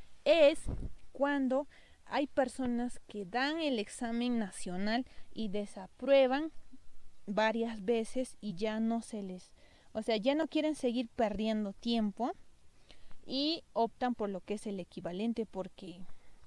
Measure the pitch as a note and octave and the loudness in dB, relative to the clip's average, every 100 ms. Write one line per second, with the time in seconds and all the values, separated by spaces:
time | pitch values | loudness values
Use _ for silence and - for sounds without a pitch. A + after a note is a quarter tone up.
0 | - - - E4 D4 D#4+ - - - - | -8 -2 4 10 10 8 0 -4 -4 -6
1 | - - C#4 C#4+ C4 B3+ D4 - - - | -8 0 0 2 2 0 -2 -10 -20 -20
2 | - C4+ C#4+ - D4+ - B3+ A#3+ A#3+ - | -4 -2 0 2 0 0 -2 0 -2 -4
3 | - G#3 F3+ A#3 C#4 D#4+ D#4 A#3+ G3+ - | -8 -8 -4 0 0 0 0 0 -2 -6
4 | A#3 A#3 B3 A#3+ G3+ - - F3+ G#3 A#3 | -4 0 2 0 0 -4 -4 0 2 0
5 | B3+ - - - G#3+ G#3 G3+ - F#3 - | -2 -8 -8 -6 -2 -2 -4 -8 -14 -6
6 | B3+ C#4 B3+ C4+ D#4 - - - - - | 6 8 8 4 0 -6 -10 -10 -8 -6
7 | - - - G3+ A3 A3+ A3+ A3 F#3+ A#3 | -6 -8 -4 2 2 2 -2 -2 0 2
8 | A3+ - B3+ - G#3 E3+ A3 A3 A3+ A#3 | 2 -2 -4 -6 -6 -2 0 2 2 0
9 | A3 A3 G3 F#3 - - - - - - | -2 -8 -6 -8 -12 -20 -20 -20 -10 -4
10 | A3 A3 A3 C#4+ D#4+ D#4 D4+ D4 B3 A#3 | 0 2 4 2 2 2 2 0 0 0
11 | A#3 - A3 G3+ A3 A3 G3+ - A#3 A#3 | -2 0 0 2 0 0 -2 -4 0 2
12 | G#3+ - B3 G4 - - - - - - | 0 0 -4 -6 -14 -20 -20 -20 -20 -14
13 | - - - B3+ D4 E4 - - A#3 - | -8 -8 -4 -2 0 -2 -4 0 0 0
14 | B3+ A#3+ G#3+ F#3+ - G#3 A3+ G3 F3 - | -2 0 -2 -4 -4 -6 -4 -6 -8 -8
15 | F3+ F3+ A3+ A#3 A3 G3 F#3 - F#3+ F3+ | -6 -2 -2 -2 -4 -6 -8 -10 -14 -10
16 | F#3 - - - | -8 -8 -10 -16